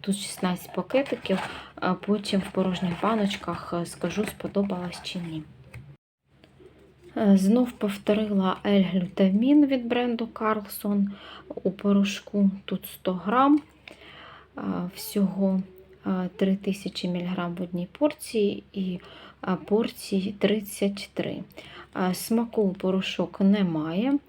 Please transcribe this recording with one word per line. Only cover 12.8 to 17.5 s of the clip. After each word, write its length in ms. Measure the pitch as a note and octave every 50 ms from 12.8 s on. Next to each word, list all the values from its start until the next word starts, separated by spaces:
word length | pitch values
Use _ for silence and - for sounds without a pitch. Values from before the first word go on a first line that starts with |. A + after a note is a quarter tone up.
| - - -
сто 180 | - _ - F#3
грам. 480 | F3+ E3+ G3+ A3+ B3 C4+ C#4+ D4 D4+ - - - - _ - - - - - - - - - - - - _ _ -
А, 280 | G#3 G3+ F#3 F3 F3 F3+ -
всього, 680 | - - - - G#3 G3 F3+ - G3 G3 F#3+ F#3+ F#3 F#3+ - - - - - - - -
а, 220 | G3 F#3+ F#3 F#3 F3+ -
три 200 | - G3 F#3+ F#3+
тисячі 520 | G3 - G3+ G3 - - F#3+ - - - F3+
міліграм 460 | F3 F3+ F3 F3+ F#3 F3+ F3 F3